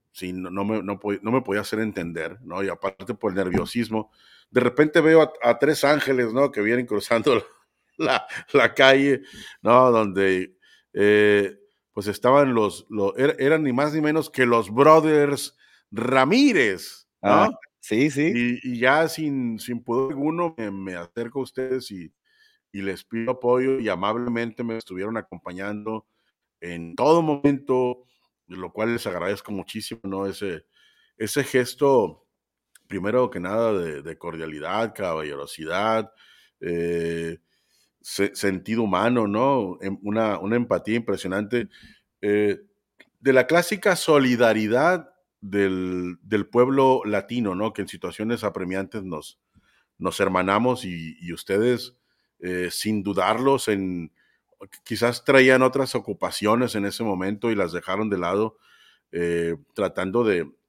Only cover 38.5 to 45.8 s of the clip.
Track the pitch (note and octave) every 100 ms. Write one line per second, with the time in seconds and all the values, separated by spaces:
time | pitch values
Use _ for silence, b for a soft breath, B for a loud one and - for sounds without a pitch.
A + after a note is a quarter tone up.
38.5 | F#2+ G#2 A2+ G#2+ F2+ A2+ B2 G#2 G#2 C3+
39.5 | C3+ F#2 F2+ F#2+ G2 G#2 A2 A2 F2+ G2
40.5 | A#2+ A#2+ F2+ G#2 A#2 A2 G2 F#2 F#2+ G#2
41.5 | A#2+ G#2 b b b b - G#2 G#2 G#2
42.5 | F#2+ _ _ _ _ _ _ C3+ C3 B2+
43.5 | E3 F3 G3+ G#3 F3 - D3 B2+ A#2+ A#2
44.5 | G#2+ G#2+ A#2+ E3 F3+ - _ _ _ G2
45.5 | G2+ G2 F#2